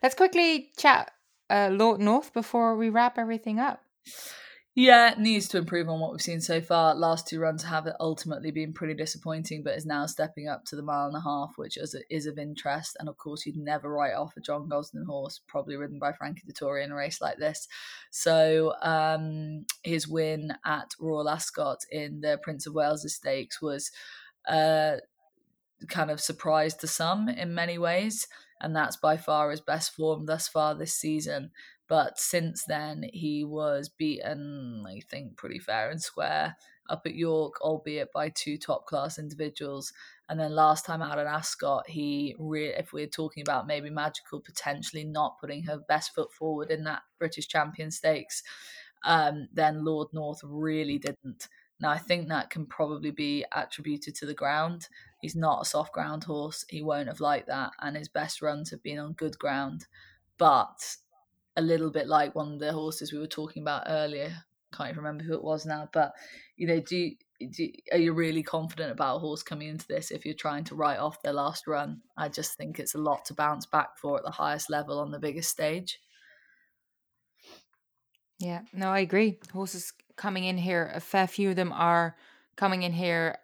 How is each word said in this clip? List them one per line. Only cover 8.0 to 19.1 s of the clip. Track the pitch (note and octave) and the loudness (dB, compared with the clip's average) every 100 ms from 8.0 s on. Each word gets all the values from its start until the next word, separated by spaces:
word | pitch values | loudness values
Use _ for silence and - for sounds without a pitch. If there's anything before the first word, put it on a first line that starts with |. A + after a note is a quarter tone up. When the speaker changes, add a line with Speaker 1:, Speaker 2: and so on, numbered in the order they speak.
| E3 D#3 D#3+ D3+ D#3 | -2 -2 -4 -4 -4
Speaker 2:
been | D3+ D#3 | -4 -4
pretty | D#3 D#3+ | -4 -6
disappointing, | D3+ D#3 - E3 D#3+ D#3+ D#3 | -4 -4 -6 -6 -4 -4 -6
but | D3 C#3 | -4 -4
is | |
now | D#3 D3 D3+ | -2 -2 -2
stepping | - D#3 - D3 | -2 -4 -4 -8
up | C#3 - | -8 -8
to | D3 | -10
the | |
mile | D3 D3 C#3+ | -4 -2 -2
and | D3 | -2
a | |
half, | E3 C#3+ C#3+ - | -4 -4 -4 -8
which | D3 - | -10 -8
is, | D3 C3+ - | -8 -10 -6
is | D#3+ D3+ | -6 -4
of | D3 | -6
interest. | D3 D3 D3 C#3+ D#3+ - | -10 -6 -4 -4 -6 -10
And | D#3 | -10
of | C#3 | -10
course, | - D3+ | -10 -8
you'd | - D3+ | -8 -6
never | D3 D3+ D3 | -4 -4 -2
write | D3 C#3+ | -2 0
off | A2 D3+ - | 0 -4 -8
a | |
John | - D3 D3+ | -6 -6 -2
Gosden | D3 D3+ D3+ E3 | -4 -4 -10 -6
horse, | C#3+ C#3 - _ | -6 -6 -10 _
probably | D3 C#3 C#3+ | -6 -6 -8
ridden | D3 C#3+ | -8 -4
by | C#3+ | -4
Frankie | D3+ C#3+ - F3 | -4 -8 -10 -12
Dettori | - C#3+ C#3 | -6 -4 -2
in | C#3+ | -4
a | |
race | C#3+ C#3+ - | -4 -6 -4
like | D#3 - | -4 -2
this. | D3+ D#3 - - - - - | -2 -4 -12 -14 -14 -16 -12
So, | - - D#3+ D#3+ D#3+ D#3+ - | -2 4 6 8 8 4 2
um, | E3 D#3+ D#3+ | 2 4 4